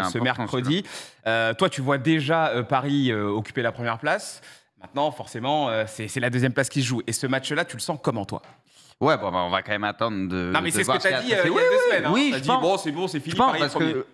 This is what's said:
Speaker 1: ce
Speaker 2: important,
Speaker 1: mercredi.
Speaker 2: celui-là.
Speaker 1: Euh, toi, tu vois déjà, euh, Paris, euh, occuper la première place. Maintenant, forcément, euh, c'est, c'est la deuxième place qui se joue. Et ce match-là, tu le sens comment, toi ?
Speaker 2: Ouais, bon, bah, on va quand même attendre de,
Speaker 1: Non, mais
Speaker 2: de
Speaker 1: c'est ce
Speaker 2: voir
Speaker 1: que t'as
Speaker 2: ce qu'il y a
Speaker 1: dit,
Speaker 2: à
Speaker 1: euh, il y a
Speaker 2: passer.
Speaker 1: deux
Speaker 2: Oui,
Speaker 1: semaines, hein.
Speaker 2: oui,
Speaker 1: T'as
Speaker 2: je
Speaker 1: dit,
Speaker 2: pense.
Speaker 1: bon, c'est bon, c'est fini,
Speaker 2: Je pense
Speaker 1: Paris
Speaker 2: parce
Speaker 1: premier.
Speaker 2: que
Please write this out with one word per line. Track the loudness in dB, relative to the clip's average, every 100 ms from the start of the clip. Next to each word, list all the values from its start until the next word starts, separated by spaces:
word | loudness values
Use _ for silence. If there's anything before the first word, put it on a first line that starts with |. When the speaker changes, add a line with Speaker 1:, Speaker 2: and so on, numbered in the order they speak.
| 0
Speaker 1:
ce | 0
Speaker 2:
important, |
Speaker 1:
mercredi. | 0 -2 -2 -2 0 0 -2
Speaker 2:
celui-là. | -12 -16 -6 0
Speaker 1:
Euh, | 2 2 2
toi, | 0
tu | 0
vois | 0 0
déjà, | 2 2 2 2 2
euh, | 0
Paris, | 0 0 2 2 2
euh, | 2 0
occuper | -2 -4 -2
la | -2
première | -2 -4 -2
place. | -2 -2 -4 -16 -20 -20 _ _
Maintenant, | -8 -2 -2
forcément, | -2 -10 -6 0 0 2
euh, | 0 -2
c'est, | -4 -6
c'est | -2
la | 0
deuxième | 2 2
place | 2 0
qui | 0
se | 0
joue. | -2 -2
Et |
ce | -4 0
match-là, | -2 -2 -2 -2
tu | -4
le |
sens | -8 -4
comment, | -2 -4 -4
toi ? | -8 -12 -20 _ _ -16 0
Speaker 2:
Ouais, | 2 2
bon, | 0
bah, | 0 0
on |
va | 0
quand | 0
même | -2
attendre | -2 -2 -2 -2 -2
de, | -2 0
Speaker 1:
Non, | 0
mais | 0
Speaker 2:
de | 0
Speaker 1:
c'est |
ce | 2
Speaker 2:
voir | 2
Speaker 1:
que |
t'as | 2 0
Speaker 2:
ce |
qu'il | 0
y |
a | 2
Speaker 1:
dit, |
Speaker 2:
à | 2
Speaker 1:
euh, |
il |
y | 4
a |
Speaker 2:
passer. | 4
Speaker 1:
deux | 4
Speaker 2:
Oui, | 4
Speaker 1:
semaines, | 2 2
hein. |
Speaker 2:
oui, | 2 2
Speaker 1:
T'as | 0
Speaker 2:
je |
Speaker 1:
dit, | 0
Speaker 2:
pense. | 2
Speaker 1:
bon, | 2 2
c'est | -2
bon, | -4 -4
c'est | -4
fini, | -4
Speaker 2:
Je | 2
pense | 2
Speaker 1:
Paris | 2
Speaker 2:
parce | 0
Speaker 1:
premier. | 0 0
Speaker 2:
que | -2 -6